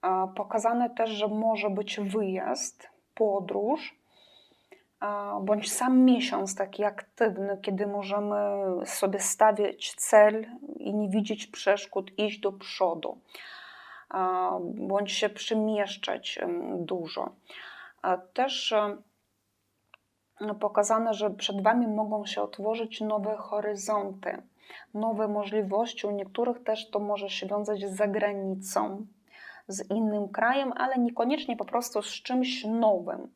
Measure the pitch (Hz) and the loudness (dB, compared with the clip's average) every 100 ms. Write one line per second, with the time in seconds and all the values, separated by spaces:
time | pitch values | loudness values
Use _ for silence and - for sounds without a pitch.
0 | 185 185 190 190 196 226 226 233 240 240 | 2 2 0 -4 -2 0 2 2 0 0
1 | 226 214 208 214 226 214 202 196 202 - | -2 0 0 2 2 2 0 -2 -4 -4
2 | 202 208 196 185 - 127 - - - _ | -2 0 0 -2 -2 -4 -6 -10 -20 _
3 | _ - 220 196 185 196 214 311 - - | _ 0 2 2 -2 -2 0 0 -2 -16
4 | _ _ _ _ _ _ _ - _ _ | _ _ _ _ _ _ _ -20 _ _
5 | 202 208 202 202 190 214 208 - 254 254 | -4 -4 -4 -4 0 0 0 0 6 8
6 | 254 247 - 202 196 - 196 - 208 202 | 10 8 4 -2 -2 -2 -4 0 0 0
7 | - - 220 185 196 196 202 196 208 202 | -16 2 2 2 -4 -2 -2 -2 -2 -2
8 | 196 202 208 208 202 202 196 180 - - | -2 -2 0 0 0 0 -2 -2 -4 -2
9 | 196 196 - - 214 214 208 - - - | 0 0 -2 6 6 6 0 -2 -10 -6
10 | - 214 214 220 220 240 285 - - 208 | 6 10 10 6 -6 -12 -14 -8 -4 -2
11 | 208 202 208 - - - - 202 - - | 2 0 0 -4 -8 -4 2 2 0 -6
12 | 190 - 208 208 202 196 - - 185 170 | -6 -2 -2 0 -4 -4 -12 0 0 0
13 | - - _ - - - - - - - | -6 -8 _ -20 -18 -18 -18 -20 -20 -20
14 | - - 185 370 180 180 175 202 196 196 | -8 -2 0 2 0 0 -4 -6 -2 0
15 | 202 - 214 208 - 220 214 214 202 - | 0 0 0 -2 -2 0 2 0 -2 -4
16 | - - - - 175 175 - 185 170 185 | -4 -4 -6 -6 -4 -4 -4 -6 -4 -4
17 | 160 - - - _ - - - - _ | -4 -6 -6 -8 _ -18 -18 -18 -20 _
18 | - 180 - - 262 - - 220 208 202 | 0 0 -2 -2 0 0 0 2 2 -4
19 | _ _ _ _ _ _ _ _ _ - | _ _ _ _ _ _ _ _ _ -20
20 | _ _ _ _ 208 208 208 208 208 226 | _ _ _ _ -6 -2 0 2 4 4
21 | 226 208 208 196 - 196 196 240 233 214 | 2 0 -2 -2 -4 2 4 4 2 0
22 | 214 214 208 202 208 - 202 226 220 - | 0 -2 -4 -4 -4 -2 -4 -2 -4 -4
23 | 214 214 202 214 - 208 208 202 196 214 | -2 0 -2 -4 -4 -4 -2 -4 -2 0
24 | 202 190 - - - _ - - - 208 | -2 -6 -8 -8 -12 _ -20 -20 -10 -4
25 | 220 214 214 208 202 214 196 202 233 - | -2 0 0 0 0 0 0 0 0 -2
26 | 208 202 196 214 240 240 - 220 - 208 | -4 -4 -6 -2 -2 0 -2 -4 -2 -4
27 | 208 202 196 - 190 208 208 208 196 190 | -2 -2 -4 -6 -4 -4 -2 -2 -4 0
28 | 208 202 208 202 190 190 - - 214 196 | 0 2 0 -2 -4 -6 -2 -2 -2 -6
29 | 214 _ _ - - - - 196 190 208 | -12 _ _ -20 -20 -20 -12 -10 -2 0
30 | 220 208 202 208 226 269 269 - 262 254 | 2 0 -2 0 2 2 0 -2 0 2
31 | 240 240 240 302 - 233 196 240 240 214 | 0 2 2 2 -2 -6 -2 -2 0 -4
32 | 208 - - 254 254 254 214 226 220 190 | -4 -10 -2 0 0 -2 -2 4 4 4
33 | 175 - - | 0 -8 -10